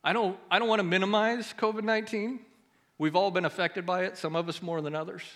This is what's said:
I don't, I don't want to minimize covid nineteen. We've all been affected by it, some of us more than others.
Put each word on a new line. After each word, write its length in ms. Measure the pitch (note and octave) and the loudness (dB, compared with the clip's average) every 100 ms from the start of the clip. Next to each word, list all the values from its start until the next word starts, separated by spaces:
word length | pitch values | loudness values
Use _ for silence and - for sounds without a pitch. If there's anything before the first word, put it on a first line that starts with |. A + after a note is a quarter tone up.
I 80 | D#3 | 0
don't, 260 | G#3 G3+ F#3+ - | 2 0 -2 0
I 100 | F#3 | 2
don't 80 | A3+ | 4
want 120 | A3 | 2
to 40 | |
minimize 680 | F#3 F#3 F#3+ G#3 A3 A#3+ G#3+ | 4 2 4 4 2 0 -6
covid 300 | - A3 A3 | -2 -2 0
nineteen. 600 | G#3+ A3 G#3+ A3 G#3+ B3+ - _ _ _ _ _ | 0 0 0 -4 -4 -6 -12 _ _ _ _ _
We've 180 | D3+ E3 | 2 4
all 160 | G3 | 4
been 140 | F#3 E3+ | 2 0
affected 400 | - E3+ F#3+ F3 | 0 -2 -2 -2
by 200 | F3+ F#3 | -2 -2
it, 120 | - | -4
some 180 | D#3+ E3 | -4 -2
of 120 | E3+ | -4
us 140 | E3 | -6
more 200 | F3 E3 | -4 -4
than 140 | D3+ D3+ | -4 -4
others. 280 | D#3+ F#3 - | -6 -10 -14